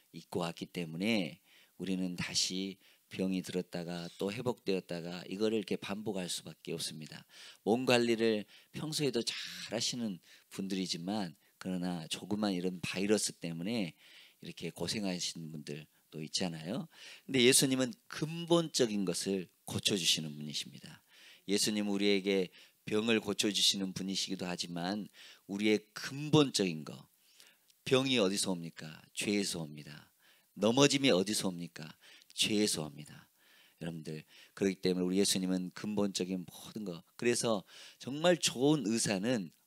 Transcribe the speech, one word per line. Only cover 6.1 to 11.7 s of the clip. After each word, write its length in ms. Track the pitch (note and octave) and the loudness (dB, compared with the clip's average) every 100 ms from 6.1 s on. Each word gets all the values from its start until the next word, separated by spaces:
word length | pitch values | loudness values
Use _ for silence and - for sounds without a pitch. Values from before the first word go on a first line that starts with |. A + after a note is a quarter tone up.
| F#2+ F2 | -4 -4
수밖에 420 | - E2+ D#2+ - | -6 -10 -12 -8
없습니다. 540 | D#2+ - D#2+ D2+ - - - - - | -6 -6 -8 -12 -16 -18 -20 -20 -4
몸 220 | F#2 A#2+ B2+ | 0 2 4
관리를 600 | A#2+ A#2+ A2 A2+ G#2+ G2 - _ | 4 4 4 4 2 -2 -16 _
평소에도 500 | - D3+ D3+ C#3+ A#2 | -10 -6 -2 0 0
잘 120 | - - - - - | -2 -6 -8 -12 -6
하시는 480 | A2 - B2 A2+ F2 - - _ | -4 -2 -2 -4 -6 -12 -20 _
분들이지만, 840 | - G2 F#2+ F2+ E2+ F2 G#2+ F2+ - _ - | -8 -4 -2 -2 -4 -4 -4 -4 -10 _ -10
그러나 500 | F#2 | -4